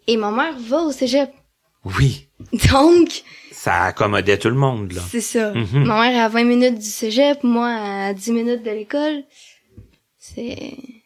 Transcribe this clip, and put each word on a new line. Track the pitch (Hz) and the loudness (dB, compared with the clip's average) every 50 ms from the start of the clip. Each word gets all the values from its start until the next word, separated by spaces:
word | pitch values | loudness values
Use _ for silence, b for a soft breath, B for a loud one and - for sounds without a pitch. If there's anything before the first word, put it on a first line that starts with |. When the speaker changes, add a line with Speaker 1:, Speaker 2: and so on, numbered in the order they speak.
| _ 220 | _ -2
Speaker 1:
Et | 233 | -2
ma | 220 208 202 | -2 -2 -2
mère | 214 247 302 330 294 254 | -2 -2 -2 -4 -6 -10
va | 233 220 269 320 | -6 -4 -2 -2
au | 339 302 | -2 -2
cégep. | 262 - 262 240 254 285 277 262 - _ _ _ _ _ _ _ _ _ - | -4 -4 -2 0 0 0 0 -2 -6 _ _ _ _ _ _ _ _ _ -10
Speaker 2:
Oui. | 95 95 120 139 135 - - - _ _ - - - 254 - - - | -6 0 2 2 2 0 -2 -10 _ _ -20 -12 -8 -2 2 4 4
Speaker 1:
Donc | 269 269 294 330 349 349 320 - - - - B B B B B | 6 6 6 8 8 6 6 4 0 -8 -16 B B B B B
Speaker 2:
Ça | B - - 104 90 87 92 | B -6 -2 0 0 2 0
accommodait | 92 - - 110 101 101 101 92 101 101 - | 0 0 0 0 2 2 2 2 2 2 4
tout | - 113 | 2 2
le | 123 | 2
monde, | 135 139 135 123 110 101 90 | 2 2 2 0 -2 -6 -6
là. | 90 90 90 92 | -8 -8 -8 -6
Speaker 1:
C'est | 240 233 | -6 -6
ça. | - - - 233 220 208 | -4 -2 -2 -2 -2 -2
Speaker 2:
Mhm. | 196 117 110 87 123 143 - | -2 -4 -2 0 0 2 2
Speaker 1:
Ma | 240 214 220 | 2 2 2
mère | 233 254 247 | 2 2 2
est | 240 | 2
à | 226 220 | 0 0
vingt | 226 233 240 | 2 2 2
minutes | 240 240 247 247 254 240 214 | 2 4 4 2 2 0 -2
du | 208 214 | -6 -10
cégep, | - - 233 220 214 254 285 285 285 285 - | -10 -8 -6 -2 0 2 2 2 2 0 0
moi | 240 233 233 240 240 | 0 0 0 0 -2
à | 233 220 208 202 196 196 196 202 202 | -4 -4 -6 -6 -6 -4 -4 -4 -6
dix | 190 196 233 | -6 -4 -4
minutes | 233 233 226 240 247 233 226 | -2 -2 -2 -2 -4 -4 -4
de | 220 | -6
l'école. | 214 214 208 - 285 294 294 311 302 285 277 _ b b b b b b b b _ - - _ _ _ _ _ _ _ | -8 -8 -8 -6 -4 -4 -2 -2 -4 -6 -10 _ b b b b b b b b _ -20 -20 _ _ _ _ _ _ _
C'est | - - - - 233 240 - - - - - - - - 233 226 _ | -20 -18 -14 -12 -10 -10 -10 -12 -14 -14 -16 -16 -18 -20 -20 _ _